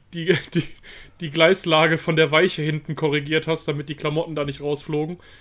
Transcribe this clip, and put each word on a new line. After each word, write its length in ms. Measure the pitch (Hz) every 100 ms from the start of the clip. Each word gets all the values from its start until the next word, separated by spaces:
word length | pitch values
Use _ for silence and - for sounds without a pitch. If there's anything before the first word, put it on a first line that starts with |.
| _
die, 220 | 170 165 180 -
die, 100 | 170 - - - - - -
die 100 | 165
Gleislage 640 | 156 165 190 175 156 165 160
von 180 | - 160
der 160 | 156
Weiche 300 | 156 185 170
hinten 340 | 151 151 - 147
korrigiert 520 | 151 147 143 156 156
hast, 200 | 160 -
damit 220 | 143 147
die 60 | 143
Klamotten 400 | 156 151 165 151
da 80 |
nicht 180 | 143 135
rausflogen, 560 | 143 143 - 151 156 175 - -